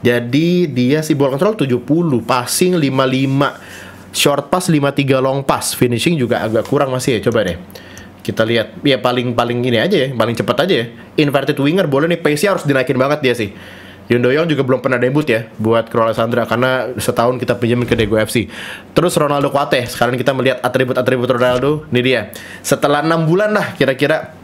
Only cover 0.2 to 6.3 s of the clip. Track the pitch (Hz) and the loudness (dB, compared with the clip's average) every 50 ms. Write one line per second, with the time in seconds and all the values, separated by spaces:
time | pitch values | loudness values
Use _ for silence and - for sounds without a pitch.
0.2 | 120 120 123 147 165 170 180 175 180 156 123 123 123 123 143 156 156 156 165 135 | 0 0 0 0 2 2 2 2 0 0 0 0 0 2 2 0 0 0 0 2
1.2 | 143 135 131 139 185 208 220 226 147 135 123 120 120 - 147 165 175 160 131 117 | 2 0 0 0 0 0 0 0 -2 0 0 -2 0 0 0 0 2 0 0 -2
2.2 | 110 - 127 127 120 - - - 185 180 180 175 147 135 131 131 135 131 127 131 | 0 0 0 0 0 -2 -2 0 0 2 2 2 0 0 2 0 0 2 2 0
3.2 | 135 139 135 139 143 131 - - - - - - - - - - - - - - | 0 0 2 2 0 0 -2 -8 -18 -20 -18 -18 -18 -18 -20 -20 -20 -10 -6 0
4.2 | - - 143 135 131 - - 185 180 - 165 147 139 143 139 - 139 135 139 131 | 2 2 2 0 -2 -2 -2 -2 0 2 2 2 2 0 0 0 0 2 2 2
5.2 | 131 131 135 139 135 - 147 113 - - - - 127 120 120 113 - 170 175 151 | 2 0 -2 -2 0 0 -2 -2 -2 -6 0 0 2 2 2 0 0 0 0 0
6.2 | 123 110 | 0 0